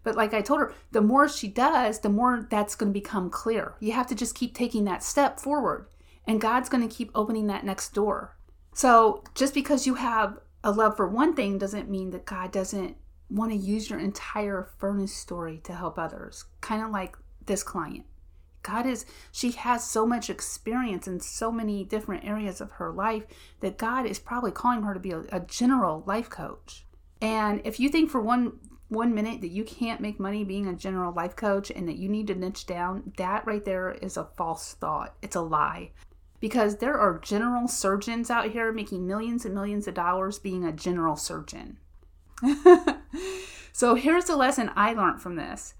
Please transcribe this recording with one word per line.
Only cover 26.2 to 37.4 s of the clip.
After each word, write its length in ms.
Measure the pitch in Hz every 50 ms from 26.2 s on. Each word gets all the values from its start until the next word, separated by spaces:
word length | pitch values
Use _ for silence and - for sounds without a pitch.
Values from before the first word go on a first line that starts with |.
| 240 -
coach. 520 | - - 156 - - - - - - - - - - - - - _ -
And 400 | 220 220 220 220 214 208 202 208 -
if 160 | 226 220 -
you 100 | 247 285
think 200 | 294 330 320 311
for 100 | - 254
one, 340 | 208 220 240 247 240 226 - - - - - - -
one 260 | - 214 220 233 240 226
minute 280 | 208 214 226 220 -
that 80 | 190 170
you 140 | 175 202 220
can't 380 | - - - 240 226 226 -
make 180 | 202 208 208 -
money 240 | 196 196 208 214 208
being 240 | 190 190 202 202
a 60 | 190 180
general 400 | 165 - 190 190 185 180 175 175
life 220 | 175 170 180 -
coach 340 | - 220 208 196 196 202 -
and 180 | - - 180
that 100 | 170 -
you 120 | - 185 196
need 160 | 208 214 214
to 100 | 202 190
niche 300 | 185 180 185 196 - -
down, 480 | - 175 175 175 180 190 196 - 196 -
that 280 | - 185 180 202 214 -
right 180 | 226 208 208 208
there 280 | 202 190 185 185 185
is 260 | - - - 190 -
a 120 | - - - -
false 380 | - 175 165 165 - - - -
thought. 420 | - - 156 156 147 - - - -
It's 140 | - 202 -
a 60 | 180
lie. 500 | 165 160 160 151 147 147 160 170 180 - - - - - - - - - _ -
Because 380 | - 214 - 247 220 208 208
there 200 | 208 226 262 302
are 220 | - 208 190 170 160
general 480 | - - 208 208